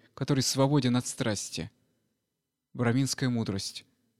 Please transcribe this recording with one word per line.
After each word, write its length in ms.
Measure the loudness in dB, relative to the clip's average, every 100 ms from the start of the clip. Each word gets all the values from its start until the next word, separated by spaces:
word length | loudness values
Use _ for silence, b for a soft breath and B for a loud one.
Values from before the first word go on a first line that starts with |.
| b
который 300 | -8 0 0
свободен 540 | 2 2 4 4 4 2
от 100 | -2
страсти. 640 | -4 -2 -2 -6 -8 -10 -14 _ _ _ _ _ _ _ _ _
Браминская 560 | -2 2 2 0 0 0
мудрость. 560 | 0 -2 -4 -6 -12 -20 _ _